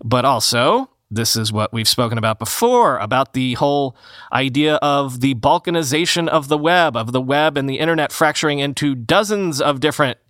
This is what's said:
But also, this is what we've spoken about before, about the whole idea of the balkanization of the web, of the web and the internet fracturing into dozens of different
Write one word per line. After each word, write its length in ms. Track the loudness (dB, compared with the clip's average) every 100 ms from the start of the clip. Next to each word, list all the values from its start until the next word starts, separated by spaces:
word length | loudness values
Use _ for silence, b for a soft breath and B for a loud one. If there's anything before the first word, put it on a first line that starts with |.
But 220 | -2 2
also, 640 | 2 2 0 2 2 2 -2 _ -8
this 260 | -4 -2 -2
is 160 | -2
what 200 | -2 -2
we've 160 | -2 -2
spoken 300 | 0 0 0
about 200 | -2 -2
before, 600 | -6 0 2 4 4 2
about 340 | 0 0 0
the 220 | -2 -2
whole 420 | 0 0 0 -2 -6 B B B
idea 440 | -4 -2 0 2 2
of 440 | 2 0 -2 -2
the 140 | -2
balkanization 920 | 0 0 0 0 -2 0 -2 0 -2 0
of 200 | 0 0
the 100 | -2
web, 380 | 2 2 2 0
of 160 | -2
the 80 | -2
web 360 | 0 0 2 0
and 120 | -4
the 100 | -2
internet 340 | 0 0 -2
fracturing 460 | 0 0 2 -2 -2
into 360 | -4 -2 -4
dozens 680 | -2 0 2 2 -2 -2 -2
of 200 | -2 0
different 380 | -2 0 -2 -2